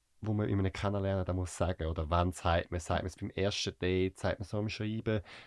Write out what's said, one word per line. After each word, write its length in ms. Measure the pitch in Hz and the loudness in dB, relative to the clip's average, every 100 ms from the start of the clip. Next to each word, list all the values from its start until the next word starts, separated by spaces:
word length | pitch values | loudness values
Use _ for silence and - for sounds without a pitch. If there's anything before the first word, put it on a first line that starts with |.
| _ _ | _ _
wo 120 | 104 | -2
man 160 | 107 107 | 0 2
in 100 | 98 | 2
einem 140 | 95 | 2
Kennenlernen 520 | - 101 101 98 95 | 0 0 0 0 0
dann 120 | 90 92 | 0 0
muss 200 | 90 - | -2 0
sagen, 300 | 87 92 80 | 0 0 -2
oder 240 | 82 78 | -2 2
wann 220 | 87 87 | 4 2
sagt 380 | 85 87 85 - | 2 2 2 2
man, 100 | 76 | -6
sagt 220 | - 85 | -2 -2
man 40 | 76 | -2
es 100 | - | -6
beim 140 | 101 | -8
ersten 480 | - 95 - - - | 0 0 0 -4 -2
Date, 400 | 90 92 92 - | 0 2 2 0
sagt 220 | 95 - | -4 -2
man 40 | |
es 60 | 98 | -4
so 80 | 107 | -2
im 100 | 107 | -2
Schreiben, 540 | - 110 110 113 110 - - | -2 -4 -2 0 0 -2 -14